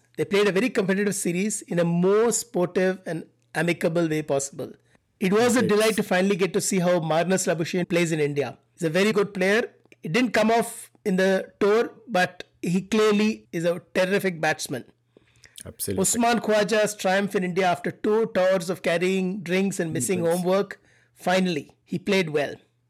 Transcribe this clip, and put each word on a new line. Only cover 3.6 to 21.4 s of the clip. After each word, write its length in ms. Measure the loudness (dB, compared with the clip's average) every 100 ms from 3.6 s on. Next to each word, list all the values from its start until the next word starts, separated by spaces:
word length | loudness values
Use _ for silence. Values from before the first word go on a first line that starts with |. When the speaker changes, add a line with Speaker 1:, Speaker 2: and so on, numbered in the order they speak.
| -2 0 -2 0 0
Speaker 1:
way 140 | -2
possible. 480 | -2 -2 -4 -10 -14 -14 _ _ _ -4
It 120 | 0
was 240 | 4 4 2
a 40 |
Speaker 2:
Great. 100 | 2
Speaker 1:
delight 260 | 2 2 0
to 60 |
finally 320 | 0 2 2 2
get 180 | 0
to 80 | -2
see 180 | 0 0
how 200 | 2 0
Marnus 460 | 2 0 2 0 0
Labuschagne 400 | -2 -2 -2 -2
plays 240 | 0 0
in 80 | 0
India. 380 | 0 -2 -4 -8 _
He's 140 | -6 -2
a 20 |
very 220 | 2 2
good 240 | 2 -2 0
player. 340 | 0 0 -2 _ _ -14
It 100 | -4
didn't 200 | 0 2
come 180 | 2 2
off 400 | 2 0 -8 -20 _ -2
in 120 | 2
the 340 | 2 2 -2 -2
tour, 320 | 2 2 0 -6 -4
but 360 | -2 -2 -4 -20 -10
he 180 | -4 -2
clearly 640 | 0 2 4 4 0 -2 -8
is 120 | -4 -2
a 160 | -2 -4
terrific 480 | -2 0 0 -2 -2
batsman. 440 | -4 -4 -6 -10 -12 _ _ -20 _ _ -20 -20
Speaker 2:
Absolutely. 380 | -20 -12 -6 -2
Speaker 1:
Usman 380 | 0 0 0 0
Khwaja's 560 | 2 0 2 0 0 -2
triumph 400 | 0 0 0 -2
in 80 |
India 240 | -2 0 0
after 240 | 0 -4
two 340 | -4 0 0 0
tours 380 | 2 2 2 0
of 100 | -4
carrying 600 | -2 0 0 0 -2 -6
drinks 380 | -4 0 0 -2
and 140 | -4
missing 280 | -4 -2 0
Speaker 2:
Drinks. 160 | 0 0
Speaker 1:
homework, 400 | 0 0 -2 -10 _ _ _
finally, 600 | _ 0 2